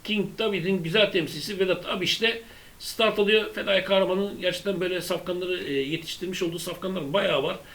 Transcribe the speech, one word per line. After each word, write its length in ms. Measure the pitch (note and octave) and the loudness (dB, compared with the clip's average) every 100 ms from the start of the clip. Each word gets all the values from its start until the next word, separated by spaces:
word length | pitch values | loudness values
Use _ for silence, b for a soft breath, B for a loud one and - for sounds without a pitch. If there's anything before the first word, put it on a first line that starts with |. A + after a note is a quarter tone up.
King 360 | - G#3 E3+ - | -2 0 0 -2
David'in 440 | A3 F#3+ E3+ F#3+ | -2 0 0 0
güzel 280 | E3 G#3 G3+ | 2 4 4
temsilcisi 480 | F#3 D#3+ D#3+ F3+ F#3+ | 4 0 -4 -6 0
Vedat 260 | F#3 E3+ - | 2 0 -2
Abiş 360 | G3+ E3+ - | -2 0 2
de 200 | A3+ A3+ B B B B | 0 -2 B B B B
start 400 | - - A3 G#3 | -6 2 2 4
alıyor. 340 | G3+ G#3+ G#3+ | 4 4 2
Fedai 300 | - G3+ F#3+ | -4 0 2
Kahraman'ın 580 | F#3 F#3+ F#3 F#3 G3+ - | 4 4 4 2 -2 -2
gerçekten 400 | F3+ - G3+ F3 | -2 -2 -2 0
böyle 200 | F3+ F3+ | 0 -2
safkanları, 600 | - F3 F#3 F3+ F3+ F3+ | -2 -4 -4 -4 -2 -4
e, 100 | D#3 | -2
yetiştirmiş 680 | C#3 C3+ D#3 - - F3+ F#3 | 0 0 -2 -6 -6 -4 -2
olduğu 160 | E3+ E3+ | -2 -2
safkanlar 540 | F3 E3+ F#3+ F#3 C#3 | -6 -6 -4 -4 0
bayağı 300 | F#3+ G3 D3 | 2 2 2
var. 160 | D3+ F#3+ - | 0 -4 -10